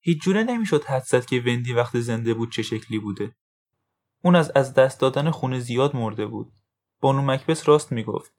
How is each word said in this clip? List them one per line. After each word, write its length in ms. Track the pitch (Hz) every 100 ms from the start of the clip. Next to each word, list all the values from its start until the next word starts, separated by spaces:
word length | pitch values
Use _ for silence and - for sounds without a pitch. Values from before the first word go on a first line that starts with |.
هیچ 180 | - 160
جوره 220 | 180 196
نمی‌شد 400 | 233 240 208 147
حدس 260 | - 131 -
زد 160 | 127
که 180 | 123 127
وندی 280 | 123 120 123
وقت 260 | 120 120 123
زنده 340 | 117 113 113
بود 180 | 113 117
چه 100 | -
شکلی 380 | 110 110 - 110
بوده. 360 | 104 95 101 _ _ _ _ _ _ _ _ _
اون 120 | 180
از، 160 | 175 151
از 220 | 139 127
دست 260 | 131 131 -
دادن 320 | 131 143 156
خون 280 | 156 127 127
زیاد 360 | 120 120 143
مرده 300 | 135 110 101
بود. 260 | 107 110 - _ _ _ _ _
بانو 220 | 135 135
مکبث 460 | 139 135 - 160 -
راست 240 | 151 -
می‌گفت. 420 | 120 110 - -